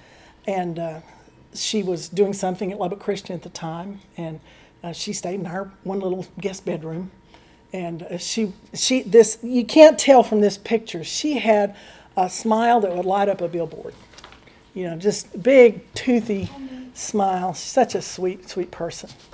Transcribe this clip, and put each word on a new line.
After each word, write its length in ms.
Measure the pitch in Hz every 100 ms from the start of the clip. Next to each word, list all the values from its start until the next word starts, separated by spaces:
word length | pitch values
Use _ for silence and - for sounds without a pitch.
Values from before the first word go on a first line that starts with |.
| - - - _ -
And, 320 | 190 180 165
uh, 220 | 165 160 - - - - _
she 280 | - - 214
was 260 | 185 170 -
doing 240 | 175 202
something 360 | 196 185 180 190
at 80 | 202
Lubbock 220 | 180 202
Christian 340 | - 196 -
at 80 | 175
the 60 | 175
time, 520 | - 165 170 190 196 - -
and, 240 | 165 156 - - - _
uh, 100 | 175
she 200 | 160 -
stayed 260 | 196 175 190
in 60 | 175
our 240 | 180 196 -
one 160 | 180 196
little 260 | 185 185 - -
guest 260 | 190 185 -
bedroom. 440 | 160 160 165 190 - _ - - _ _
And, 300 | 190 170 165
uh, 160 | 175 175
she, 340 | - - 214 - -
she, 280 | 180 - 254
this, 360 | 208 220 220 -
you 220 | 240 247
can't 340 | 226 311 311 311
tell 240 | - 269
from 180 | - 214
this 160 | 208 202
picture, 440 | - 226 226 170
she 360 | 151 - 302 269
had 360 | 214 208 202 202 - - - -
a 120 | 180
smile 520 | - 226 220 233 240
that 140 | 202
would 120 | 175 185
light 220 | 196 202
up 120 | 185
a 80 | 170
billboard. 460 | 170 160 - - - - - - - - - _
You 160 | 185 180
know, 60 | 165
just 460 | 202 190 - 233
big, 400 | 202 269 240 190 -
toothy 560 | - - 240 220 196 185 - 262 254 -
smile. 600 | - - 214 190 185 185
Such 400 | 160 - - -
a 80 | 190
sweet, 460 | - - 185 190 -
sweet 200 | 190 175
person. 400 | - 165 - - - -